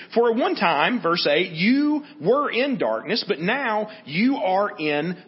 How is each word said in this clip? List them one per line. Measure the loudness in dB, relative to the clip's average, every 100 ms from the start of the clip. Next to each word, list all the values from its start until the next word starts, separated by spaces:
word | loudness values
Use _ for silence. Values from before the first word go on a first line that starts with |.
| -4 2
"For | 2
at | 2
one | 0 2
time," | 2 4 2 0
verse | 0 0 2
eight, | 2 0
"you | 0 2 2 2 -2 -6 -4
were | 0 2 0
in | 0 -2 0
darkness, | 0 -2 -2 -4 -2
but | -2
now | -2 -2 -2 -2 -4 -10 -6
you | 0 0 2
are | 0 0 0 -2
in | -2 0 -2 -6